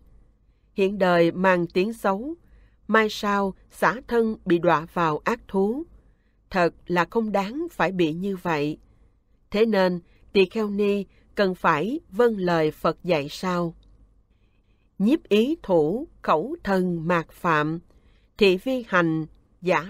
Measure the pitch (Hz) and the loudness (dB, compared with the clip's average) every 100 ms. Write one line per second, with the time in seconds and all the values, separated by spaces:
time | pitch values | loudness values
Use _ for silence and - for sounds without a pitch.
0 | - - _ _ _ _ _ - 190 202 | -12 -20 _ _ _ _ _ -2 -2 2
1 | 185 175 170 175 190 180 170 185 202 226 | 2 4 4 2 2 2 0 -2 -2 -2
2 | 208 196 277 330 _ - _ _ - 220 | -4 -4 -6 -12 _ -20 _ _ 0 2
3 | 214 - 208 202 196 - _ - - 220 | 2 -2 -2 -2 -2 -6 _ 0 0 0
4 | - 233 226 220 - 175 170 151 165 180 | -2 -2 0 -4 0 2 4 2 0 -2
5 | 165 151 - 233 - 196 202 262 339 - | -2 -2 -4 -6 -4 -2 -2 -2 -8 -18
6 | _ _ _ _ _ 190 170 - - 175 | _ _ _ _ _ 0 0 -2 -4 -2
7 | 170 233 214 196 196 277 339 - 170 190 | 0 -2 -2 -2 -4 -6 -8 -2 -2 0
8 | 160 165 202 190 180 156 147 - _ _ | -2 -2 -6 -6 -4 -2 -4 -6 _ _
9 | _ _ _ _ _ 202 226 202 185 175 | _ _ _ _ _ 0 2 2 2 0
10 | - _ - 196 185 226 208 202 202 202 | -10 _ -2 0 2 0 -4 -2 0 -2
11 | 190 _ _ - 196 180 185 151 190 302 | -6 _ _ -2 -2 0 0 0 -2 -6
12 | - 190 240 208 180 170 156 147 170 160 | -8 0 2 2 0 2 0 0 -2 -2
13 | 175 160 143 - 185 175 170 - _ _ | -2 -2 -2 -6 -4 -2 -4 -8 _ _
14 | _ _ _ _ _ _ _ _ _ - | _ _ _ _ _ _ _ _ _ -2
15 | 202 330 - 208 240 330 - 170 151 220 | 0 0 2 2 2 -2 0 2 2 -2
16 | 330 - - 160 220 339 202 190 185 170 | -6 -8 0 0 0 -8 -2 0 0 -2
17 | 160 175 160 - 180 151 151 165 - _ | -2 -2 -2 -6 0 0 0 -4 -12 _
18 | _ _ _ - 196 185 262 262 226 185 | _ _ _ 2 2 2 -2 -4 -2 0
19 | 165 160 156 - _ _ 175 156 180 | 0 -2 -6 -14 _ _ -2 -2 -2